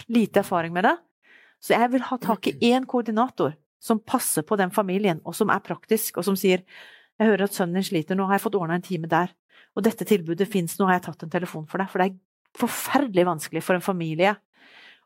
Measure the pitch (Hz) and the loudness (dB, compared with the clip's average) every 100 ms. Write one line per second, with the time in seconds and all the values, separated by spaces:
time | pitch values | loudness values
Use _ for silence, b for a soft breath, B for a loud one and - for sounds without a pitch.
0 | B 233 202 202 196 180 165 175 226 349 | B 2 2 2 0 -2 -2 2 2 2
1 | _ _ b b b b - - 240 254 | _ _ b b b b 0 2 2 0
2 | 247 254 - 214 226 139 233 254 262 247 | -2 -4 -2 -2 -2 2 2 2 0 -2
3 | 233 214 254 - 147 156 _ _ - 220 | 0 0 0 0 -2 -4 _ _ -2 -2
4 | - 247 - - 151 208 180 220 190 190 | 0 -4 -2 -2 -2 0 0 0 0 0
5 | 208 160 - - 208 185 - 175 - 220 | 0 -2 -4 -2 0 0 -2 -8 -2 -2
6 | - - 180 190 196 185 - B B B | -2 -4 -2 0 2 0 -2 B B B
7 | B B 220 190 196 - 175 180 190 170 | B B 2 2 0 -2 -2 -2 -2 -2
8 | 151 190 190 196 220 208 160 175 180 180 | -2 -2 0 0 0 -2 -2 -4 -4 -6
9 | 165 165 180 _ _ b b - 214 - | 0 0 0 _ _ b b 0 0 0
10 | - 208 165 170 196 196 165 - 190 180 | 0 0 0 -2 0 0 -2 0 2 2
11 | 175 156 165 175 175 156 156 180 190 190 | -2 -12 -6 -4 -4 -10 -6 -4 -2 0
12 | 190 185 _ _ _ - 233 - - 262 | 0 -2 _ _ _ -6 -4 -4 0 0
13 | 277 185 180 156 - 160 - 180 185 185 | 2 2 2 0 -6 -4 0 0 0 -4
14 | 165 156 190 208 _ b b b b b | -2 2 2 0 _ b b b b b